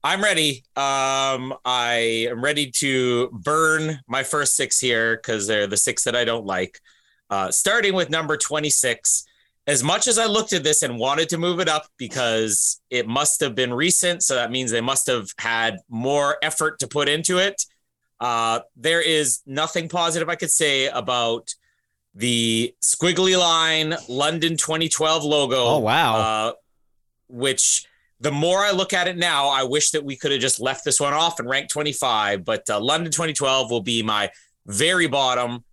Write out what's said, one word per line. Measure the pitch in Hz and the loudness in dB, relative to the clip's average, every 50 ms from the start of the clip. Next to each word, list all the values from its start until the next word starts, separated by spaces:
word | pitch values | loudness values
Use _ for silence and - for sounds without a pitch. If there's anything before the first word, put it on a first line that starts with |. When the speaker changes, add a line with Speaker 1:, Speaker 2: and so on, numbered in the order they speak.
| - | 0
Speaker 1:
I'm | 147 180 196 208 | 0 0 2 2
ready. | 208 190 165 156 151 135 120 _ _ _ | 2 2 2 2 0 0 -4 _ _ _
Um, | 135 139 139 139 135 135 135 135 135 135 135 135 127 127 131 135 - _ | -2 0 2 2 2 2 2 2 2 0 0 0 -2 -4 -8 -10 -6 _
I | 127 127 123 120 120 117 117 117 117 113 113 113 120 | -2 0 0 2 2 2 2 2 0 0 0 -2 -2
am | 123 117 123 | -2 -2 -2
ready | 143 147 143 147 127 | 0 0 0 -2 -2
to | 117 - 143 139 135 131 127 123 123 120 127 127 | -2 -2 -2 0 0 2 2 2 2 0 0 -2
burn | 123 107 87 147 151 156 160 156 156 160 156 156 156 135 - | -4 -6 -4 0 2 2 2 2 2 2 0 -2 -4 -6 -8
my | _ 120 135 135 | _ -4 -4 -2
first | - - 147 143 135 - | -2 -2 0 0 0 0
six | - 139 - - - | 0 0 0 0 0
here | - 127 120 113 113 113 117 | 2 2 2 2 2 0 -2
'cause | 113 - - 113 110 98 | -2 -2 -4 -4 -4 0
they're | 104 110 104 104 | 0 0 0 0
the | 98 104 | 0 0
six | 101 - - - - - | -2 0 0 -2 -2 -2
that | 127 117 | 0 0
I | 123 120 | 0 0
don't | 113 117 113 107 | 0 -2 -4 -4
like. | 98 95 92 92 92 - - _ _ _ _ _ _ _ _ _ _ | -4 -4 -4 -4 -6 -8 -20 _ _ _ _ _ _ _ _ _ _
Uh, | 101 98 95 95 | -2 -2 -2 0
starting | - - - 196 214 233 208 202 190 | -2 0 0 2 0 2 0 0 0
with | 185 175 139 | 0 -2 0
number | 151 160 160 147 156 | -2 -4 -2 -2 -2
twenty-six, | 147 - - 151 151 151 147 143 - - 127 117 - _ - - - - _ _ _ _ _ _ _ _ | -2 -2 -2 -2 -2 0 0 0 0 0 0 -2 -2 _ -2 -2 -2 -4 _ _ _ _ _ _ _ _
as | - 143 131 120 | -2 0 0 2
much | 147 180 220 - | 0 0 2 2
as | 247 226 220 | 2 2 2
I | 226 | 2
looked | 220 202 214 214 - 202 | 2 2 0 0 0 -2
at | 175 135 | 0 0
this | 151 151 - - | 2 2 2 0
and | 135 120 117 | 0 -2 -2
wanted | 117 131 143 156 165 160 | 0 0 2 0 0 0
to | 175 165 | 0 -2
move | 165 175 175 170 | 0 -2 0 0
it | 185 | 0
up | 160 156 151 151 - _ | 0 0 -2 -4 -8 _
because | _ 131 107 - 135 123 117 113 110 110 110 101 - - - - - _ _ | _ -12 -8 -4 -2 0 2 2 2 2 2 0 0 0 0 -2 -4 _ _
it | 127 123 117 | -2 -2 -2
must | 110 117 135 147 139 - - | 0 0 0 0 0 0 0
have | 156 139 113 | 0 -2 0
been | 113 127 123 123 | -2 -2 0 0
recent, | 123 151 175 170 - - 180 175 170 - | 0 0 2 2 2 2 0 0 0 -2
so | - 139 | 0 0
that | 123 120 113 | 0 -2 -2
means | 123 131 131 120 | -2 -4 -2 0
they | 113 117 | -2 0
must | 117 127 131 127 - | 0 0 0 0 0
have | - 127 120 101 90 - - | 0 0 -2 -2 -8 -12 -6
had | - 113 117 113 113 113 107 92 _ _ | -4 -2 0 0 0 -2 -2 -4 _ _
more | 117 113 120 135 143 147 143 143 151 - - | -8 -4 -2 0 2 2 2 2 0 -2 -2
effort | 156 156 - 156 156 156 - | -4 -2 -2 -2 -2 -4 -4
to | 135 | -10
put | 120 - 147 143 139 | -6 -2 0 0 0
into | 147 160 160 - 185 180 | 0 0 0 0 0 2
it. | 185 202 196 - - - _ _ _ _ _ _ _ _ _ _ | 2 0 0 -4 -8 -8 _ _ _ _ _ _ _ _ _ _
Uh, | 117 123 120 117 113 113 113 120 - - _ | -4 -2 0 0 2 0 0 -2 -4 -10 _
there | 127 117 156 165 170 | -4 -2 0 2 2
is | 160 160 160 156 151 127 - - _ | 2 2 2 2 2 0 -2 -4 _
nothing | 135 135 143 156 160 - 175 165 160 | -8 -4 -4 -4 -2 -2 -6 -6 -4
positive | - 180 170 170 160 170 160 160 | -2 -2 0 0 0 -2 -2 -4
I | 175 | -4
could | 165 - 156 | -4 -2 -2
say | - - 160 147 139 135 131 | 0 2 2 2 2 2 0
about | 139 - 123 110 107 123 123 120 117 117 117 - - - _ _ _ _ _ _ _ _ _ _ _ _ | 0 -2 -4 -2 0 0 0 2 0 -2 -2 -6 -12 -16 _ _ _ _ _ _ _ _ _ _ _ _
the | 98 117 123 120 117 117 113 113 113 120 123 - _ | -4 -2 0 2 2 2 2 2 0 0 -2 -4 _
squiggly | - - - - 160 175 180 - 185 185 185 185 | -2 -2 0 2 2 0 2 2 2 4 4 4
line | 175 170 165 165 160 160 160 160 156 156 165 - - | 4 4 4 4 2 2 2 0 0 -2 -4 -6 -8
London | - 123 135 143 151 160 165 156 165 165 | -8 -2 0 0 0 0 0 -2 -2 0
twenty | 151 - - 160 160 165 | -2 -2 -2 0 -2 0
twelve | 160 - - 156 156 160 160 147 | -2 0 0 2 2 2 2 2
logo. | 147 151 147 143 123 127 131 123 | 2 2 2 2 2 2 2 4
Speaker 2:
Oh, | 117 135 131 | 4 2 2
wow. | 113 107 120 156 165 127 110 | 2 2 2 4 4 2 2
Speaker 1:
Uh, | 113 110 110 110 107 107 117 - - _ _ _ _ _ _ _ _ _ _ _ _ _ | 2 2 2 0 0 -2 -2 -4 -8 _ _ _ _ _ _ _ _ _ _ _ _ _
which | _ 127 120 131 135 127 - - - - - - - _ _ _ _ _ _ | _ -8 -4 -2 -2 0 2 2 2 2 0 -4 -8 _ _ _ _ _ _
the | 117 147 | -4 -2
more | 139 143 156 175 180 196 | 0 2 2 2 4 4
I | 202 208 | 2 2
look | 196 180 190 185 202 | 2 0 0 0 0
at | 180 175 180 | 0 0 0
it | 180 | -2
now, | 175 175 175 160 139 139 139 | 0 0 0 2 2 2 2
I | 139 135 135 | 2 2 0
wish | 127 135 151 147 - | 2 0 2 2 2
that | - 156 143 | 0 -2 -4
we | 139 135 | -4 -10
could | - - 151 | -4 -2 -2
have | 139 131 | 0 0
just | 120 135 - - | 0 0 0 0
left | 117 131 131 135 - | -2 -4 -4 -2 -2
this | 151 131 - | -2 0 2
one | 147 143 143 | 2 2 2
off | 151 165 170 170 - | 2 2 0 0 -4
and | 135 120 | -6 -2
ranked | 131 139 143 - | -2 -4 -2 -4
twenty-five, | - 151 147 147 139 - - 127 113 107 107 101 101 95 87 | -6 -2 -2 -2 -2 -2 0 0 2 2 2 0 0 -2 -2
but, | - 110 107 - - | -2 -2 -2 -2 -2
uh, | 110 104 | -2 0
London | 107 127 151 165 170 160 | 0 0 0 0 0 -2
twenty | 151 - 170 160 147 | -2 -2 -2 -2 -2
twelve | - 143 131 131 135 131 113 | 0 0 2 2 2 0 0
will | 120 117 | -2 -2
be | 95 107 117 117 | 0 0 -2 0
my | 107 110 107 104 104 98 - - - _ _ _ _ | 0 0 0 0 0 -2 -4 -12 -20 _ _ _ _
very | - 101 98 147 165 185 180 170 | -8 -2 0 2 2 4 2 2
bottom | 147 131 139 135 127 123 123 123 120 120 120 - _ | 2 2 2 2 2 2 0 0 -2 -4 -8 -12 _